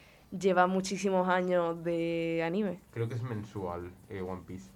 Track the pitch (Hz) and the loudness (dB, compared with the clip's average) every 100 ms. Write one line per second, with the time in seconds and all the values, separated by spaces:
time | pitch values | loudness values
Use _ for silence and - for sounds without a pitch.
0 | - - - 185 190 180 180 190 190 190 | -20 -20 -14 0 4 6 6 4 0 -2
1 | 196 185 185 180 180 180 170 170 170 170 | 2 2 4 2 4 2 2 -2 -2 -2
2 | 165 165 165 165 165 190 202 175 - 117 | 0 -2 -2 0 0 0 -2 -6 -10 -6
3 | 113 120 123 107 104 104 90 87 87 95 | -4 -4 -6 -6 -8 -8 -6 -6 -10 -14
4 | - 95 92 95 90 95 - | -12 -8 -6 -8 -10 -14 -16